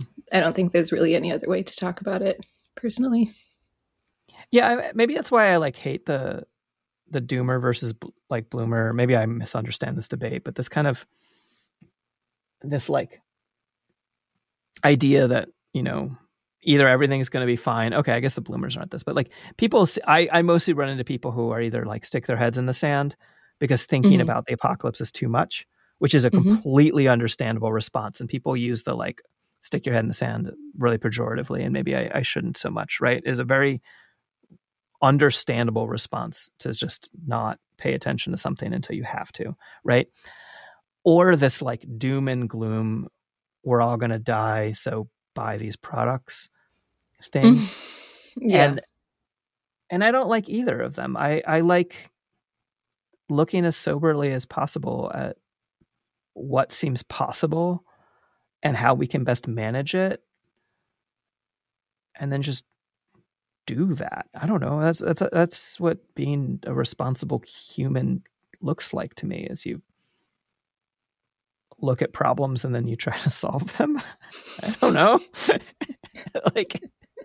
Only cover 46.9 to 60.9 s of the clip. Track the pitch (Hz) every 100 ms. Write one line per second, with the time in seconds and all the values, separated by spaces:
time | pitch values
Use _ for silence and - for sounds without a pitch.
46.9 | _ _ _ - 139 220 233 202 - -
47.9 | - - - - - 240 180 143 135 -
48.9 | _ _ _ _ _ _ _ _ _ _
49.9 | 180 214 254 214 226 - 220 247 117 123
50.9 | 143 131 127 147 151 - 160 170 180 175
51.9 | - - _ _ _ _ _ _ _ _
52.9 | _ _ _ _ 147 165 185 170 156 -
53.9 | 147 160 151 143 131 - - 143 - 127
54.9 | 123 123 135 131 - _ _ _ _ _
55.9 | _ _ _ _ - 135 135 135 - 156
56.9 | 123 - - - - 160 156 175 180 -
57.9 | _ _ _ _ _ _ _ 147 127 120
58.9 | 127 120 143 123 120 - 113 110 123 147
59.9 | 190 190 - _ _ _ _ _ _ _